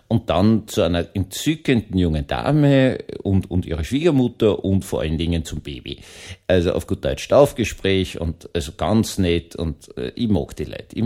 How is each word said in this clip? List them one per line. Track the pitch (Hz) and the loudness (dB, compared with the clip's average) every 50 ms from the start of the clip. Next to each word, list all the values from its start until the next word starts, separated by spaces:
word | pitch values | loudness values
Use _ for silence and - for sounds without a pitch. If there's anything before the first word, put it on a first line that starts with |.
| _ - | _ -2
Und | 113 110 - - | -2 -2 0 0
dann | 80 87 98 110 113 104 - - | 0 2 4 4 4 2 0 -2
zu | - 107 | 0 0
einer | 92 82 87 87 85 - - | 2 2 2 0 -2 -4 -4
entzückenden | 98 92 - - - - 147 165 160 - - 131 110 104 - - 92 | -4 -4 -4 -6 -4 -2 -2 -2 0 0 0 0 0 0 0 0 0
jungen | 90 82 78 76 71 - | 2 2 0 -2 -2 -4
Dame | 69 60 58 - 147 151 147 143 139 135 131 127 98 - - - - - - | -6 -4 -2 0 2 4 4 4 4 4 4 2 0 -2 -8 -12 -12 -6 -2
und, | 101 98 95 - - | 0 2 0 0 0
und | 85 90 - | -4 -4 -2
ihrer | - 82 78 78 | -2 -4 -4 -4
Schwiegermutter | - 123 143 165 180 143 131 123 117 - - 113 104 - - - | -2 -2 0 2 2 2 4 2 0 0 2 2 2 2 2 0
und | 98 95 95 - | 0 0 0 0
vor | - - 57 | -2 -4 -4
allen | 65 78 80 76 | -2 -2 -2 -2
Dingen | 82 85 85 80 73 | 0 0 0 -2 -2
zum | - 80 76 | -4 -10 -10
Baby. | - - - - - - 71 - - - - - - - - - _ - | -10 -10 -14 -12 -12 -12 -14 -14 -14 -20 -20 -20 -18 -18 -18 -14 _ 2
Also | 92 90 85 90 - | 2 4 4 2 0
auf | 90 - | -2 -2
gut | - 98 - - | -4 -6 -4 -2
Deutsch | 67 67 - - - | -4 -4 -4 -2 2
Taufgespräch | 98 127 147 - - - 107 - - - - 98 95 95 92 - - - | 6 6 6 6 4 -2 -4 -4 -4 -4 -2 0 0 0 0 -2 -6 -6
und | 82 80 82 - - - - | -6 -6 -6 -8 -12 -6 -6
also | 87 76 82 - | -6 -6 -6 -6
ganz | - 80 80 107 113 104 - - - | -4 -2 0 2 2 2 0 0 0
nett | 95 85 85 85 - - - | 0 2 2 0 -2 -6 -8
und, | - 85 80 73 - - - - - | -6 -6 -6 -6 -8 -14 -16 -10 -10
äh, | 64 62 - | -10 -8 -6
ich | - 120 110 | -4 0 0
mag | 101 76 65 - - | 0 0 0 -4 -8
die | - 73 | -10 -10
Leute, | - - - - - - | -10 -10 -14 -16 -12 -6
ich, | - 113 | -4 -4